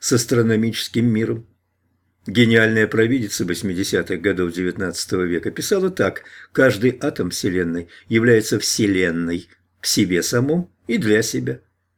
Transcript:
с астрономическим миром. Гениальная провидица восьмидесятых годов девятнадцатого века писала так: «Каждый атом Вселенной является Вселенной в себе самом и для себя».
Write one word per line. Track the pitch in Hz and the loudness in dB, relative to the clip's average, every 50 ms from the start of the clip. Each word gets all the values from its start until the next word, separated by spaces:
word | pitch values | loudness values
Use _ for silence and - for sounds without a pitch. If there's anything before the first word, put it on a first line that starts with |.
с | - - | -2 0
астрономическим | 131 117 - - 135 117 117 113 113 107 113 113 104 - - - - 117 117 | 0 0 0 2 2 2 2 2 2 2 0 0 -2 -4 -8 -4 -2 0 2
миром. | 120 110 107 113 113 117 113 - _ _ _ _ _ _ _ _ _ _ _ _ _ _ _ - | 2 2 0 0 -2 -4 -6 -10 _ _ _ _ _ _ _ _ _ _ _ _ _ _ _ -10
Гениальная | - 95 120 123 113 117 113 110 113 110 110 107 | -2 2 4 4 6 6 6 4 4 4 2 0
провидица | 104 - 110 113 117 131 131 110 98 - - 107 | 2 2 2 2 2 2 0 -2 -4 -4 -4 -4
восьмидесятых | 85 90 - - 98 90 90 101 - - 92 82 - 98 82 | -4 -4 -4 -4 -4 -4 -4 -4 -2 -2 -2 -2 -2 -4 -2
годов | 82 101 95 87 90 85 82 | 0 0 0 0 -2 -2 -2
девятнадцатого | 87 92 90 87 87 95 87 - - - - - 92 90 | -4 -4 -4 -4 -4 -6 -6 -6 -8 -8 -4 -2 -2 -2
века | 87 85 80 - - | 0 -2 -2 -4 -6
писала | - - - - 208 190 185 185 | -8 -6 -4 -2 0 0 0 0
так: | 180 - 101 92 - - - - - - - - | 0 0 -2 -2 -2 -6 -12 -20 -20 -20 -20 -6
«Каждый | - - 131 131 110 98 113 127 127 - | 0 2 4 4 4 2 0 0 0 0
атом | 135 147 151 - 92 87 | -4 -6 -4 -4 -6 -6
Вселенной | - - - 104 87 92 90 85 82 87 85 - - - - - | -4 -4 -4 -2 0 0 -2 -2 -4 -6 -8 -10 -16 -16 -6 -2
является | 117 113 113 123 117 110 104 - 123 104 | 0 2 4 6 6 4 4 2 -2 -2
Вселенной | - - - - 113 101 98 92 90 87 82 85 85 85 85 90 - _ _ _ _ _ _ _ | -2 -2 0 0 2 2 2 2 2 0 0 -2 -4 -4 -4 -6 -8 _ _ _ _ _ _ _
в | - | -6
себе | - - - 104 85 90 85 | -2 0 0 2 2 2 0
самом | - - 131 120 127 139 156 180 175 - _ _ _ | 0 0 0 0 0 0 0 -2 -2 -6 _ _ _
и | - 233 | -4 -2
для | 220 131 107 107 110 | -2 2 2 2 2
себя». | 117 - - 131 123 127 - - _ _ _ _ _ _ _ | 2 0 -4 -6 -6 -6 -8 -10 _ _ _ _ _ _ _